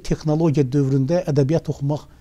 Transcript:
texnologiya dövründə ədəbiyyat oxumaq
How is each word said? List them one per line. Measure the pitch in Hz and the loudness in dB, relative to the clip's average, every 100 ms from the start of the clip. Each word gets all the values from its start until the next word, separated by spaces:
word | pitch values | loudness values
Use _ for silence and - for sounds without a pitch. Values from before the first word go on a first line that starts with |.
texnologiya | - 156 156 160 165 139 | -2 -2 0 2 2 2
dövründə | 127 143 135 135 131 175 - | 2 0 2 0 0 0 0
ədəbiyyat | 143 135 160 - | 0 2 0 -2
oxumaq | - 139 147 - - | -6 -4 -4 -8 -20